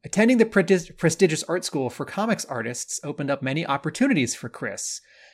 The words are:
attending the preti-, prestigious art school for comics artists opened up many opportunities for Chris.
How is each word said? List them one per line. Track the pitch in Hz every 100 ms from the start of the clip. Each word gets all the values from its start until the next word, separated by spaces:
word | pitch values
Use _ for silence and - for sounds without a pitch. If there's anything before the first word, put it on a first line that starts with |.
attending | - - 226 254
the |
preti-, | 220 208 190 190 165 -
prestigious | 170 - 185 156
art | - 175
school | - 151 127
for | -
comics | 143 - 220 208
artists | - 127 113 123 - -
opened | 151 143 139
up | 139
many | 131 143 165
opportunities | 143 160 - 277 208 120
for | - 123
Chris. | - 117 98 - - _ _ -